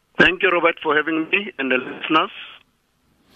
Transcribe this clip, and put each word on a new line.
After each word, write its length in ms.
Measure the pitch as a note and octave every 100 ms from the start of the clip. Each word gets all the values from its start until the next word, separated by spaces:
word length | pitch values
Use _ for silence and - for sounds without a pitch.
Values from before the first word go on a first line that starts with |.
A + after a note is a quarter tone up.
| _ -
Thank 240 | D#3 F3+
you, 80 | F#3+
Robert, 300 | F3 E3 E3+
for 140 | D#3+ D3
having 340 | D3+ D#3+ D#3+
me 220 | F#3+ G#3 -
and 120 | C3+
the 60 | B2+
listeners. 540 | - - - D#3 G3 - - - _ _ _ _ _ _ _